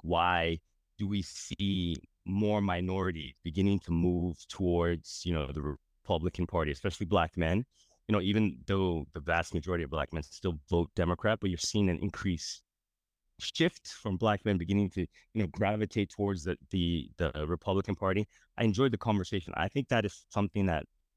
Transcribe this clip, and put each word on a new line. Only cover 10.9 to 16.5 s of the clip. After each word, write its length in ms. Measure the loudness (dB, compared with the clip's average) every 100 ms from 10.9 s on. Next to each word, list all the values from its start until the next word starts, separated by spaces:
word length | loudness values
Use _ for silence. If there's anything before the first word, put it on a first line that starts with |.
Democrat, 440 | 0 0 0 0 0
but 100 | -2
you're 80 | -2
seeing 300 | -2 2 2
an 100 | 2
increase 640 | -2 -2 -2 -2 -4 -12 _ _ _ _ _ _ _ -12
shift 500 | -8 0 0 0 -12
from 280 | -8 -4 0
black 280 | 2 2 2
men 100 | 0
beginning 320 | 2 2 2
to, 120 | 0
you 420 | -4 -8 _ -4
know, 40 | -2
gravitate 600 | 0 0 0 0 0 -2
towards 360 | 0 -2 -2
the, 120 | -4